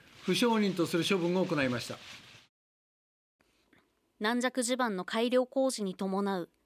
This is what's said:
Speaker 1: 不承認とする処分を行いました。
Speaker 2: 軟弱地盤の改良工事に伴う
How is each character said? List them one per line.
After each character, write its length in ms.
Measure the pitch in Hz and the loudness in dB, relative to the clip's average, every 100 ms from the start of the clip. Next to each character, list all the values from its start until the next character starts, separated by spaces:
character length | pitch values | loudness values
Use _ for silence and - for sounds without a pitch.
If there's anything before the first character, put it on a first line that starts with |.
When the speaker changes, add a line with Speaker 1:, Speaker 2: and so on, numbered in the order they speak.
| - - | -20 -10
Speaker 1:
不 100 | - | -2
承 200 | 180 240 | 2 4
認 200 | 220 202 | 4 2
と 120 | 175 160 | 0 0
す 100 | 170 | 0
る 80 | 160 | 0
処 120 | 196 | 0
分 180 | 175 180 | 2 2
を 80 | |
行 180 | 180 151 | 0 0
い 60 | 131 | 0
ま 100 | 120 | -2
し 100 | - | -6
た。 100 | 113 - - - - _ _ _ _ _ _ _ _ _ _ _ _ _ _ _ _ _ _ | -12 -14 -20 -20 -20 _ _ _ _ _ _ _ _ _ _ _ _ _ _ _ _ _ _
Speaker 2:
軟 200 | 214 240 | -2 0
弱 240 | 247 262 | 0 -2
地 140 | 233 247 | -2 0
盤 220 | 240 190 | 0 -2
の 80 | 180 | -4
改 260 | 220 240 | 0 2
良 140 | 247 247 | 2 2
工 240 | 269 262 | 0 0
事 120 | 247 | 0
に 120 | 196 | -6
伴 460 | 185 196 190 202 190 | -4 -2 -2 0 -2
う 100 | 165 _ | -6 _